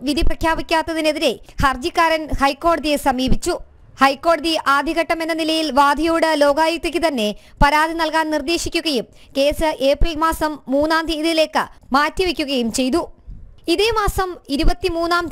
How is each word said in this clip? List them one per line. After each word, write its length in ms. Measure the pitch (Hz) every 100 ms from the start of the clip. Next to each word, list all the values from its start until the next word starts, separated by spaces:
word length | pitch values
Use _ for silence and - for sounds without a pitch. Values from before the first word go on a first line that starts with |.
| 254
വിധി 140 | 285 339
പ്രഖ്യാപിക്കാത്തതിനെതിരെ 1040 | 320 320 320 311 320 311 320 311 302 302 - - -
ഹർജിക്കാരൻ 600 | 277 262 320 349 330 320 311 -
ഹൈക്കോടതിയെ 580 | 277 269 339 320 302 285 285
സമീപിച്ചു. 480 | 254 262 254 339 349 - - - -
ഹൈക്കോടതി 520 | 269 277 330 320 320 311 -
ആദ്യഘട്ടം 440 | 277 294 330 320 330
എന്ന 100 | 320 320
നിലയിൽ 260 | 320 320 311 254
വാദിയോട് 500 | 285 285 330 330 320 302
ലോകായുക്തയ്ക്ക് 580 | 285 277 320 330 339 294 320
തന്നെ 200 | 269 208 202 - -
പരാതി 340 | 285 302 320 330
നൽകാൻ 260 | 311 311 311
നിർദ്ദേശിക്കുകയും 760 | 302 277 339 - 339 320 262 - - - 254
കേസ് 320 | 285 294 320 - 269
ഏപ്രിൽ 260 | 285 339 302
മാസം 300 | 320 320 311 302 -
മൂന്നാം 280 | 269 311 330 320
തീയതിയിലേക്ക് 540 | 311 320 320 302 277 147 - - 262
മാറ്റിവെക്കുകയും 720 | 311 311 370 320 277 269 233 233
ചെയ്തു. 240 | 254 320 311 - - - - - -
ഇതേ 160 | 339 427 440
മാസം 320 | 403 403 370 339 - 277
ഇരുപത്തിമൂന്നാം 720 | 320 359 370 330 339 349 330